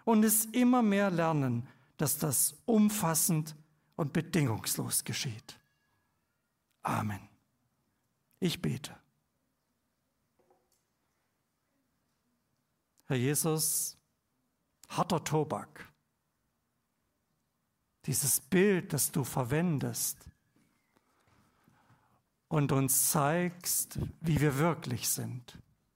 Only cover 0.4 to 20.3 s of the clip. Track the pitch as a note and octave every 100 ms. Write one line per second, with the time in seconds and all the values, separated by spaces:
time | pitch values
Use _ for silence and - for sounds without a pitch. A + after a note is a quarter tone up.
0.4 | - B3 B3 B3+ A3 G3 G3+ E3+ E3 D3+
1.4 | C3 A#2+ - - _ - D3 - D#3 B2+
2.4 | - - - G#3+ G#3 G#3 E3 D#3+ - D#3
3.4 | D3+ - - _ _ - D3+ D#3+ D#3 F3
4.4 | C3+ G#2 - - B2 - - A#2+ C3+ A2
5.4 | - - _ _ _ _ _ _ _ _
6.4 | _ _ _ _ - A2+ G#2+ G2 - _
7.4 | _ _ _ _ _ _ _ _ _ _
8.4 | F3+ - D3+ B2+ - - _ _ _ _
9.4 | _ _ _ _ _ _ _ _ _ _
10.4 | _ _ _ _ _ _ _ _ _ _
11.4 | _ _ _ _ _ _ _ _ _ _
12.4 | _ _ _ _ _ _ - C3 B2+ D3
13.4 | E3 D#3 D#3 - - - _ _ _ _
14.4 | _ _ _ _ - - F3 E3 - D#3
15.4 | D3+ G#2 - - - _ _ _ _ _
16.4 | _ _ _ _ _ _ _ _ _ _
17.4 | _ _ _ _ _ _ - C3+ C3+ -
18.4 | - F#3 G#3 F#3 - C#3 - D#3 B2 C#3+
19.4 | B2 D3+ F3+ C#3 B2+ A#2 - - -